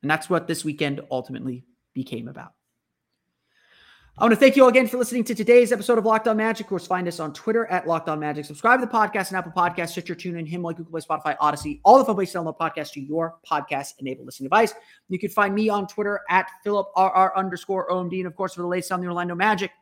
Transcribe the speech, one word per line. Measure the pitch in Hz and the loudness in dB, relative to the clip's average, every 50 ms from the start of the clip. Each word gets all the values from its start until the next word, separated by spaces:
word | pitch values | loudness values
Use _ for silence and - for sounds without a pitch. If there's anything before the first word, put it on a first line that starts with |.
| - | 0
And | 139 | 0
that's | 156 156 - - | -2 -2 0 0
what | 185 165 165 | -2 -2 0
this | - 165 156 - | -2 -6 -4 -4
weekend | 156 147 147 156 143 139 139 - - | -6 -4 -2 -2 -2 -2 -6 -6 -6
ultimately | 135 127 127 - 131 123 123 131 127 123 - _ _ _ _ _ _ | -6 -6 -6 -6 -12 -10 -8 -8 -10 -10 -14 _ _ _ _ _ _
became | 131 131 - - 113 117 120 | -10 -8 -8 -8 -10 -10 -12
about. | 139 - - - _ _ _ _ _ _ _ _ _ _ _ _ _ _ _ _ _ _ _ _ _ _ _ _ _ _ _ _ _ _ _ _ _ - | -14 -16 -18 -20 _ _ _ _ _ _ _ _ _ _ _ _ _ _ _ _ _ _ _ _ _ _ _ _ _ _ _ _ _ _ _ _ _ 0
I | - | 4
want | 233 226 | 4 6
to | |
thank | - 277 269 269 | 8 8 6 8
you | 269 262 | 8 6
all | 247 | 8
again | 226 247 254 | 8 6 2
for | 220 - 254 | 2 0 -2
listening | 247 240 233 247 220 | -4 -2 -2 -4 -4
to | - 240 | -4 -4
today's | 190 214 196 240 247 247 202 240 | -4 2 6 8 8 8 6 2
episode | 202 208 - 240 | -2 0 0 0
of | 226 196 | 2 4
Locked | 226 220 220 220 233 | 2 2 2 2 0
On | 220 | 0
Magic. | 214 214 226 220 - 208 | 0 0 -2 -2 -4 -6
Of | - | -6
course, | 202 180 - | -6 -8 -4
find | - 185 180 180 175 | -2 -2 -2 -2 -4
us | 170 170 | -6 -6
on | 160 151 147 | -8 -8 -8
Twitter | - - - 220 226 233 | -8 -4 -2 0 0 0
at | - 180 180 175 170 | 0 -2 -4 -2 0
Locked | 165 165 165 - | -2 -2 -2 -4
On | 156 151 | -6 -4
Magic. | 151 151 147 147 147 | -4 -6 -6 -6 -10
Subscribe | 147 151 - - 226 247 262 | -12 -16 -2 4 4 4 4
to | 247 | 4
the | 226 233 | 0 2
podcast | 226 214 196 208 214 185 - 190 | 0 0 2 0 -4 -4 -4 -6
on | 185 | -6
Apple | 175 170 160 | -6 -6 -2
Podcasts, | 180 175 175 175 180 170 165 - | 0 0 0 0 -4 -8 -6 -6
Stitcher, | - 170 - 170 | -10 -8 -10 -10
TuneIn, | - - 180 170 170 165 | -8 -8 -8 -8 -8 -8
Himalaya, | 151 165 175 175 170 165 | -8 -8 -6 -6 -6 -8
Google | 165 165 165 | -8 -12 -10
Play, | 160 160 | -10 -10
Spotify, | 156 _ 160 156 - 156 143 - | -4 _ -4 -4 -2 -4 -2 0
Odyssey, | 151 151 147 147 - 151 147 - - | 0 0 0 0 -6 -8 -8 0 6
all | 196 233 | 8 8
the | 269 262 | 8 8
fun | 262 214 | 4 0
places | 180 196 170 - | -2 -2 -4 -4
to | 180 | -6
download | 165 160 156 _ | -6 -6 -6 _
podcasts | 165 160 - - 151 - - | -4 -4 -4 -6 -10 -10 -10
to | 147 | -14
your | 135 139 151 165 165 165 165 _ _ - | -10 -6 -4 -4 -4 -4 -6 _ _ -4
podcast-enabled | 160 147 - - 151 135 139 - - _ 135 135 131 - 127 | -4 -4 -2 -4 -6 -6 -6 -8 -14 _ -8 -8 -8 -8 -12
listening | 127 - - 135 131 | -20 -14 -12 -6 0
device. | 170 214 233 208 - - - _ - _ _ _ | 2 2 2 2 -2 -8 -20 _ -20 _ _ _
You | 185 180 | -8 -6
can | 214 196 | -6 -4
find | - - 208 196 196 | 0 0 0 0 0
me | 208 220 220 | 0 0 0
on | 208 202 196 | 0 -2 -4
Twitter | 185 - - 208 202 202 196 - - | -6 -6 -6 -4 -4 -4 -6 -4 0
at | 175 190 - - - - _ | 0 0 0 0 -10 -10 _
Philip | 208 202 202 196 202 - | -2 -2 -2 -2 -2 2
R | 180 190 190 | 2 2 4
R | - 185 190 185 - | 6 4 4 4 2
underscore | 190 190 190 180 175 - - 196 190 180 - | -2 -2 -2 -6 -10 -6 -4 -4 -4 -2 -2
O | 180 185 | -2 -2
M | 185 175 | -2 -4
D. | 175 185 | -4 -4
And | 185 | -6
of | 180 156 | -6 -6
course, | - 190 185 185 | -6 -6 -6 -6
for | 175 | -6
the | 175 175 | -6 -4
latest | 180 185 175 - 190 | -4 -4 -4 -4 -6
on | 180 | -6
the | 180 | -4
Orlando | 175 175 175 175 175 175 | -4 -4 -4 -4 -4 -2
Magic | 170 185 214 214 180 196 185 _ _ | 0 0 0 2 0 -2 -6 _ _